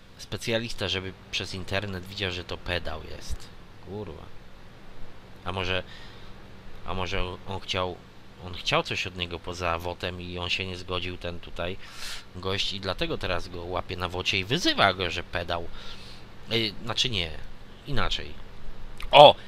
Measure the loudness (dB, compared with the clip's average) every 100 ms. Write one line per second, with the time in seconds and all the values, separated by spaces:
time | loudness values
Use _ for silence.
0 | -16 -16 -8 -6 0 0 -2 -2 -2 -2
1 | -4 -10 -6 -4 -4 -6 -2 -2 -2 -4
2 | -8 -4 -2 -2 -6 -6 -2 -2 -2 -4
3 | -6 -6 -2 -2 -4 -14 -14 -14 -10 -8
4 | -8 -10 -10 -12 -12 -14 -14 -14 -12 -6
5 | -6 -6 -14 -8 -4 -2 0 0 -2 -10
6 | -12 -12 -12 -12 -14 -12 -10 -6 -4 -2
7 | 0 0 0 -4 -6 -6 -2 -2 -2 -4
8 | -12 -18 -18 -12 -10 -6 2 2 2 -2
9 | -4 -4 -4 -4 -6 -2 0 0 -2 -4
10 | -4 -4 -6 -4 -2 -2 -2 -6 -4 -2
11 | -2 -4 -6 -6 -6 -4 -2 -4 -8 -8
12 | -6 -8 -10 -4 0 0 0 -2 -2 0
13 | 0 0 0 0 -2 -6 -2 -2 -2 -2
14 | -2 0 2 2 2 2 2 6 6 6
15 | 0 -2 -2 -4 -2 -2 -2 -4 -6 -8
16 | -10 -12 -12 -12 -2 0 0 -2 -2 0
17 | 2 2 0 -4 -6 -8 -10 -10 0 4
18 | 4 2 -2 -6 -8 -4 -2 -2 -4 -2
19 | 10 12 12 12